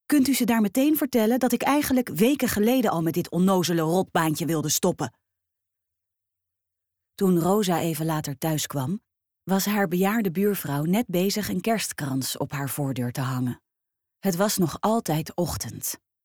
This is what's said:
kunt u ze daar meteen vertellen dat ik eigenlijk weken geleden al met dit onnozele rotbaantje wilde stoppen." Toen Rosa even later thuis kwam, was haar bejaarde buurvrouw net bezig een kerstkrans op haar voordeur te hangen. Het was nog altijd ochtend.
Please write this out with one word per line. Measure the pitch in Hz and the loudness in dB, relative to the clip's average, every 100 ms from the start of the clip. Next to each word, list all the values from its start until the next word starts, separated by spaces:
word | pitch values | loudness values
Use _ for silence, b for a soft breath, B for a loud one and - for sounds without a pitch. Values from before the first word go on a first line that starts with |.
| - | 0
kunt | 294 262 | 2 2
u | |
ze | 254 | 2
daar | 233 226 | 2 2
meteen | 202 262 294 311 | 2 2 2 2
vertellen | 285 240 220 247 | 0 2 2 2
dat | 247 | 0
ik | 240 | 2
eigenlijk | - 294 294 254 247 | 2 2 2 0 0
weken | 156 233 294 240 | 2 2 4 0
geleden | 202 214 262 214 | 2 4 4 2
al | 165 | 2
met | 165 | 0
dit | 175 - | -2 -2
onnozele | 170 190 185 165 170 | 2 4 4 2 0
rotbaantje | 160 185 185 180 160 151 156 | 2 2 2 0 0 0 -2
wilde | 160 147 | -2 0
stoppen." | - 185 160 160 - _ _ _ _ _ _ _ _ _ _ _ _ _ _ _ _ _ _ _ | 0 0 0 -6 -8 _ _ _ _ _ _ _ _ _ _ _ _ _ _ _ _ _ _ _
Toen | - 190 175 | -2 2 2
Rosa | 175 208 185 165 | 2 2 0 0
even | 170 156 160 | -2 -2 -2
later | 156 151 135 | -4 -6 -4
thuis | 160 151 - | -2 -2 -4
kwam, | 143 131 202 - _ _ _ | -4 -4 -6 -10 _ _ _
was | - 190 | -4 -2
haar | 202 208 196 | 0 -2 0
bejaarde | 175 190 226 196 | 0 0 0 -2
buurvrouw | 160 208 196 143 139 | 0 0 -2 -4 -2
net | 160 202 247 | 0 0 0
bezig | 175 196 208 196 | -2 -2 -2 -4
een | 185 | -4
kerstkrans | 226 220 - - 139 135 123 - | -2 -2 -4 -6 -4 -4 -4 -6
op | 135 | -6
haar | 139 135 | -6 -6
voordeur | - 135 131 120 | -4 -4 -4 -4
te | 131 | -4
hangen. | 131 127 123 - _ _ _ _ _ _ | -4 -2 -4 -6 _ _ _ _ _ _
Het | 196 170 | -2 0
was | 208 - | 0 0
nog | 160 - | -2 0
altijd | 208 226 - 151 156 | 0 0 0 -4 -4
ochtend. | - 175 - 113 - - - _ _ | -4 -4 -4 -10 -10 -10 -10 _ _